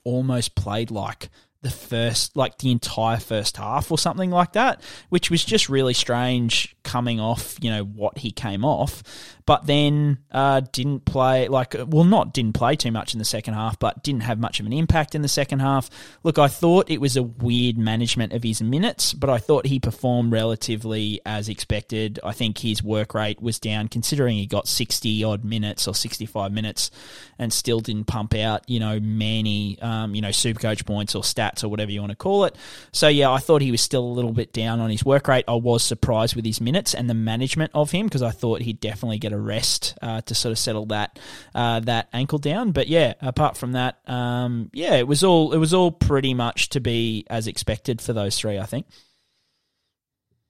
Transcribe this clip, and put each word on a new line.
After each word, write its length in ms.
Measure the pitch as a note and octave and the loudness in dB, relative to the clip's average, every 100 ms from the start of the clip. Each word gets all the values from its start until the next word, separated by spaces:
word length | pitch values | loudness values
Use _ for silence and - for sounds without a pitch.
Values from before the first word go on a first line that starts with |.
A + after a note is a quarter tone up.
almost 520 | B2 B2 C3 B2 A#2 - | -4 0 0 0 -2 -2
played, 360 | G2 G#2 A#2 | -2 -2 -4
like, 380 | G#2+ G#2 - - _ _ _ | -4 -6 -8 -14 _ _ _
the 80 | B2+ | -8
first, 640 | - - A#2 A#2 A2 - C#3+ | -8 -4 -2 0 0 -2 -2
like, 220 | B2+ - | -2 0
the 140 | C3+ | 0
entire 440 | A#2+ - - A2+ A2+ | 0 0 0 0 0
first 400 | - A2 G#2+ - | -2 -2 -2 -4
half 340 | G#2+ C3+ - | -4 -4 0
or 80 | D#3+ | 0
something 320 | E3+ F3+ F#3 | 0 -2 0
like 220 | F3 F3 | 2 2
that, 300 | G#3 B3 - - - - | 2 2 0 -8 -18 -2
which 240 | F3 - | 0 2
was 140 | E3+ - | 0 2
just 240 | A3 - | 0 2
really 240 | C3+ C3 | 2 2
strange 840 | B2 - A#2+ B2 B2 A#2 - - _ | 2 0 0 2 2 2 0 -2 _
coming 380 | - B2 A#2+ A2+ | -6 -2 -2 0
off, 340 | A2 A#2 - - | -2 -2 -6 -6
you 80 | A#2 | -2
know, 160 | G#2+ G2+ | -2 -4
what 320 | G#2+ G#2 - | -4 -4 -4
he 140 | A#2+ | -8
came 340 | - F#2+ G2 C3 | -6 -6 -2 0
off, 360 | G#2 C#3 - - - - - - | 0 -2 -6 -14 -20 -20 -4 2
but 200 | D3 C#3+ | 2 4
then, 540 | C#3+ D3 D3 D3 C#3 - | 2 4 4 2 0 -2
uh, 300 | C3 C#3 C3+ C3 | 0 2 2 0
didn't 340 | - C#3 C#3 - | -4 -4 -2 0
play, 420 | C#3 C3 C3 B2 | 2 4 4 2
like, 280 | C3 B2 C#3 B2 | 0 0 -4 2
well, 160 | D#3 | 6
not 300 | F3 G#3 - | 8 6 2
didn't 200 | C3+ A2+ | 0 0
play 220 | A2 A#2+ D3+ | 2 2 2
too 160 | B2 | 0
much 220 | A2+ - | -2 -4
in 60 | A#2 | -6
the 60 | G#2+ | -4
second 280 | A2 A2+ | -4 -4
half, 240 | G#2+ A2+ - | -4 -4 -2
but 240 | A2+ - | -2 -2
didn't 200 | D3 C3 | -4 -2
have 160 | A2+ A2 | -2 -2
much 200 | A2+ - | -2 -4
of 60 | G#2+ | -2
an 80 | |
impact 420 | C#3 E3 D#3+ D3 D#3 | 0 2 2 2 -2
in 60 | |
the 60 | C#3+ | 0
second 320 | - C#3 C3+ | 0 0 0
half. 300 | C3+ C3+ - - - - | 2 0 -2 -10 -20 -4
Look, 160 | E3 D#3 | 0 4
I 80 | C#3+ | 4
thought 420 | - E3+ F3+ F#3+ | 6 6 6 4
it 120 | D#3 | 2
was 160 | C#3 B2+ | 0 0
a 60 | |
weird 540 | A#2+ A#2 A#2+ A#2+ B2 A2+ | -2 -2 0 2 2 2
management 560 | A2 A2+ A#2 - A2 | 0 2 0 0 -2
of 100 | A#2+ | -2
his 180 | A#2+ G#2+ | -2 0
minutes, 520 | A2 C#3 A3+ - - | 0 2 0 0 -2
but 160 | D3 C#3 | 0 0
I 80 | A#2+ | 2
thought 280 | - D3 C3+ | 4 2 2
he 140 | C3+ | 0
performed 520 | A#2+ - B2+ A#2+ A#2 | -2 -2 0 2 2
relatively 880 | A2+ A2+ A2 - G#2+ A2 A2 G#2+ G#2 - | 2 0 -2 -4 -4 -4 -2 -2 -4 -6
as 240 | G#2+ G#2 | -6 -6
expected. 720 | G2+ - G#2 - A2 A2 G#2 | -6 -4 -4 -2 -4 -4 -4
I 80 | F#2+ | -8
think 260 | A2 A#2 G#2+ | -2 -2 -2
his 220 | A#2 A2 | -2 -2
work 320 | G#2+ G#2+ G#2+ | -2 -2 -2
rate 280 | A2 G#2+ G#2+ | -2 -2 -4
was 180 | A2+ A2 | -6 -4
down, 280 | A2 G#2+ A2 | -4 -4 -4
considering 500 | A#2+ - D3 B2 G#2+ | -4 -2 2 2 0
he 80 | G2+ | 0
got 220 | G2+ - | -2 -2
sixty 560 | - A#2 - A2+ G#2+ | -2 -2 -2 -2 0
odd 200 | A2 G#2 | 0 -2
minutes 440 | G#2+ A2+ G#2 - - | -2 -4 -4 -4 -4
or 80 | G2+ | -4
sixty-five 560 | A2 - A2 G#2+ G2 | -4 -8 -8 -6 -4
minutes 400 | G#2 G#2+ - - - - - - - | -4 -4 -4 -6 -8 -20 -20 -16 -8
and 120 | A#2+ | -4
still 280 | - - A#2 | -2 0 0
didn't 260 | A2 G#2+ G#2+ | 0 -4 -4
pump 280 | A#2 G#2+ A2 | -2 -2 0
out, 340 | A2 G#2+ - | 0 -2 -2
you 100 | A#2+ | -2
know, 200 | A2 G#2+ | 0 -2
many, 800 | G#2+ G#2+ G#2+ A2+ A2 G#2 G#2 G#2 | -2 0 0 0 0 0 -2 -6
um, 340 | A#2 A2 A2 G#2 | -6 -4 -4 -4
you 60 | |
know, 80 | G#2 | -2
Supercoach 560 | G2+ A#2+ A2+ A2+ G#2+ - | 0 0 -2 -2 -4 -4
points 300 | G#2 G2+ G2+ | -4 -4 -4
or 80 | |
stats 400 | - - G#2+ - | -4 -2 -2 -2
or 60 | G#2+ | -6
whatever 220 | G#2+ G#2+ | -4 -4
you 80 | G#2 | -6
wanna 160 | G2+ G2 | -6 -6
call 300 | F#3 G3+ F#3+ | 0 2 2
it. 100 | - - - - | 0 -18 -20 -8
So, 160 | - D3+ | 4 6
yeah, 240 | D3 C3+ | 6 6
I 80 | C3 | 4
thought 220 | - D3+ | 4 4
he 100 | C3+ | 4
was 100 | A#2 | 2
still 220 | - C3 | 2 0
a 100 | B2 | -2
little 180 | A#2+ A#2+ | -2 -2
bit 220 | A2+ A2+ | -2 -2
down 260 | - A2+ A#2 | -2 -2 0
on 100 | A2+ | 0
his 140 | G#2+ | 0
work 240 | C3 C#3 - | 4 4 4
rate. 180 | B2+ - | 2 2
I 80 | A#2+ | 0
was 280 | A#2+ A#2 | 2 2
surprised 520 | - A2+ - A2 A2+ A#2+ | 2 0 0 2 0 -2
with 100 | A2+ | -4
his 160 | G#2+ | -2
minutes 320 | A2+ F3 - | 0 0 0
and 160 | - B2 | -2 0
the 40 | |
management 580 | A2+ A2 A2+ C3 D#3 D#3 | 0 0 -2 -2 -2 0
of 180 | D3+ D3+ | 0 0
him, 160 | E3+ G#3+ | 0 0
'cause 140 | C#3 | 0
I 100 | A#2+ | -2
thought 300 | G#2+ A#2+ A2 | -2 -2 -2
he'd 180 | A#2+ G#2+ | -4 -6
definitely 380 | G#2+ G#2+ A#2 G#2+ | -6 -6 -6 -4
get 160 | G#2+ | -4
a 40 | G#2 | -4
rest, 580 | G#2+ A2 A#2+ - - - | -4 -2 -2 -2 -4 -8
uh, 200 | A#2 A2+ | -8 -8
to 140 | - A2+ | -4 -4
sort 160 | A#2+ | -2
of 80 | A2+ | -2
settle 260 | - A2 G#2+ | -2 -4 -4
that, 340 | G#2 G#2 - - - - - | -4 -4 -8 -20 -20 -8 -2
uh, 240 | A#2+ A#2 | 0 0
that 260 | A#2 A#2 - | 0 -2 -2
ankle 260 | A#2 C#3 D3+ | -4 -2 -2
down. 320 | C#3+ F3+ A#3 | -2 -2 0
But 160 | C#3+ C3+ | 0 2
yeah, 280 | E3 C3 - | 4 2 0
apart 360 | C3+ B2+ D3+ - | -4 0 0 0
from 140 | B2 | -4
that, 260 | B2+ B2+ - - | -2 -2 -4 -6
um, 640 | B2 A#2+ A#2+ B2 A#2+ A2 | -4 -2 -2 -2 -2 -4
yeah, 200 | C3+ C4+ | -4 2
it 140 | D3 B2 | 4 4
was 160 | C#3+ | 4
all, 300 | F#3+ E3+ D#3 | 6 6 6
it 40 | D#3+ | 4
was 160 | D#3+ | 4
all 180 | F#3 F3+ | 4 4
pretty 420 | D#3+ - C#3+ C3 | 4 2 4 2
much 360 | B2+ A#2+ - - | 0 0 -2 -2
to 100 | C#3 | -2
be 460 | A#2+ A#2 A2+ A2 - | 0 0 0 -2 -4
as 180 | A2+ A2 | -4 -4
expected 540 | - - G#2+ - A2+ | -4 -4 -2 -2 -4
for 120 | - | -2
those 240 | A2 G2+ - | -2 -2 -2
three, 220 | A2 G2+ | -2 -4
I 60 | G2 | -4
think. 200 | B2 - - _ _ _ _ _ _ _ _ _ _ _ _ _ _ | -8 -8 -16 _ _ _ _ _ _ _ _ _ _ _ _ _ _